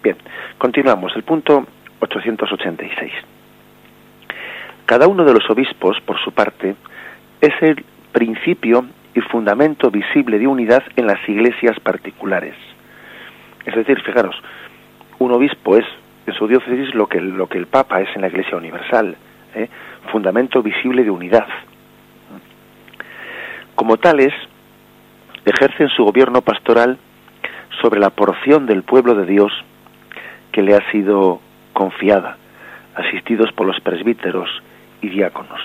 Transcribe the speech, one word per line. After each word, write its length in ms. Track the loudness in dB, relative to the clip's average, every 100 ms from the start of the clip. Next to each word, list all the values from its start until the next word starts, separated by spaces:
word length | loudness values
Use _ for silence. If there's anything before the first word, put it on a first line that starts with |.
Bien, 140 | -2 -4 -14 -18 -18 -4
continuamos. 580 | -2 0 2 0 -2
El 100 | -8
punto 420 | -2 -2 2 2 0 _ -20 _
ochocientos 520 | -6 -4 -6 -4 -6
ochenta 320 | -4 -6 -8
y 80 | -10 -10
seis. 140 | -10 -14 -16 _ _ _ _ _ -20 _ _ _ _ -16 -16 -18 -20 -10 0
Cada 200 | 4 6
uno 180 | 6
de 100 | 6
los 160 | 6 4
obispos, 500 | 0 0 0 -2 -2
por 180 | -6 -6
su 80 | -4
parte, 420 | -2 -2 -2 -6 -6 -16 -20 -20 -20 _ _
es 140 | 2 4
el 240 | 0 0 -6 _ _
principio 760 | -2 0 -2 -4 -2 2 2 0 -20 _
y 60 | -8
fundamento 720 | -4 -2 0 2 0 2 0
visible 480 | 0 0 0 0 0
de 80 | 0
unidad 360 | 0 2 2 2 -2
en 100 | 0
las 140 | -2 -2
iglesias 500 | 0 0 2 -2 0
particulares. 720 | -4 -6 -10 -10 -6 -4 -6 -16 -20 -20 -20 -20 -20 -20 -20 -20 -20 -16 -6
Es 80 |
decir, 260 | -4 0 -2
fijaros, 400 | 0 0 0 -6 -16 -20 -20 -20 -20 _ -20 -2
un 140 | 0
obispo 440 | 2 2 0 2 2
es 80 | 2 -14 _ _ -12
en 60 |
su 160 | -6 0
diócesis 460 | 0 0 -4 -2
lo 120 | -2 -2
que, 140 | -2
lo 260 | -4 -6 -6
que 120 | -6
el 80 | -2
Papa 340 | -2 0 -2
es 80 | -4
en 80 | -6
la 60 | -6
Iglesia 280 | -4 -6 -8
Universal, 600 | -10 -12 -2 -2 -2 -8 _ -20 _
¿eh? 140 | -10 -10 -12 -20 -20 -6
Fundamento 520 | -2 -2 -2 0 0
visible 420 | -2 -4 -2 0
de 60 | 0
unidad. 360 | -2 0 0 0 -14 -18 _ _ _ _ _ _ -20 _ _ _ _ -20 -20 -20 -18 -16 -16 -16 -18 -8
Como 240 | -4 0 4
tales, 340 | 4 4 2 0 -16 _ _ _ _ _ _ _ -20 -4
ejercen 460 | -2 2 0 2 0
su 140 | 2
gobierno 360 | 2 4 4 4
pastoral 560 | 0 -2 2 4 2 -2 _ _ _ _ -16 -16 -16 -2
sobre 180 | 0 4
la 80 | 2
porción 560 | 2 0 0 2 2
del 180 | 4 -2
pueblo 320 | 4 4 4
de 120 | 2 2
Dios 260 | 2 2 0 -14 _ -20 _ _ -20 -20 -20 _
que 100 | 0
le 120 | 4
ha 160 | 4 4
sido 500 | -2 2 2 2 0 _ _ _
confiada, 640 | -4 -4 -2 2 2 0 -14 _ -20 -20 -20 -16 -8
asistidos 560 | -8 -8 -4 0 0
por 160 | 0 -4
los 100 | -2
presbíteros 720 | -6 -4 -2 -2 -4 -6 -8 -12 -18 -20 -20 _
y 80 | -8
diáconos. 520 | -4 -4 -4 -14 -14